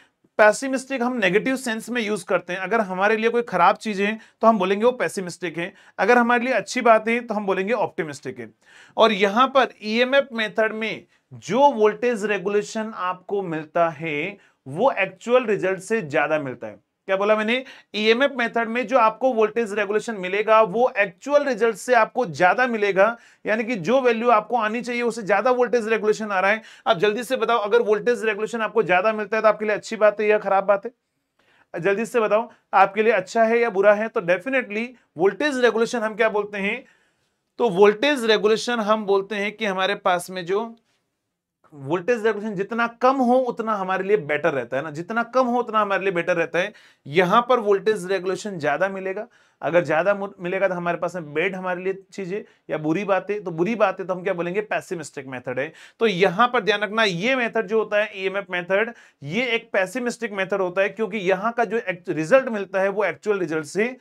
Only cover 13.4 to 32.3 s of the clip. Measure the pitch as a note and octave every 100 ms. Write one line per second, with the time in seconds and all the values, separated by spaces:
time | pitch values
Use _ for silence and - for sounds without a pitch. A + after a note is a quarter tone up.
13.4 | F#3 D#3 D3+ F3 E3 D3 E3 D3 F3+ G3+
14.4 | _ _ C3 D3+ B3+ G3 F#3+ - A3+ B3+
15.4 | A3 F#3 F#3 F#3+ - A3+ D3+ D3+ D3 D#3
16.4 | C#3 A#2 G#2+ - _ _ - F#3+ G#3 A3
17.4 | G#3+ B3+ B3+ - _ G#3 A3 A#3 C#4 C4
18.4 | A#3 A#3 A3+ A#3+ G#3+ B3+ A3 A3 C4 A3+
19.4 | G#3+ A#3 A3 G#3 G3+ G#3+ A#3 G#3 F3+ G3+
20.4 | G#3+ A3 G#3+ G#3+ B3 G3 G3+ - C4+ D4
21.4 | C#4 G#3+ A#3 G3 B3 A#3+ G#3+ B3 G#3+ C#3
22.4 | F3+ G3 B3+ A3 G3+ F#3 G#3+ A#3+ _ _
23.4 | G3 A3 A3 A3+ D#3+ C4 B3 A3+ A#3+ G#3+
24.4 | G#3+ A#3+ G#3+ A#3+ A#3 A#3+ A#3+ A3+ F#3 G3+
25.4 | A#3+ B3 A#3+ A#3+ G#3+ A3 G#3+ F#3+ G#3+ F#3+
26.4 | F#3+ A3 - - - F3+ G#3 G#3+ A#3 B3+
27.4 | A#3 A#3 G#3 A#3+ G#3 G#3 F#3+ A3+ A3 G#3
28.4 | G#3+ A#3 G#3+ G#3+ E3+ F3+ G#3+ G#3+ G#3 A3
29.4 | G#3+ G#3+ G#3+ G3 - G#3+ G#3+ - G#3+ G#3
30.4 | G3 G3 F#3+ G3+ A#3 - _ _ _ _
31.4 | _ _ _ F3 F3+ G3+ A3+ A#3+ G#3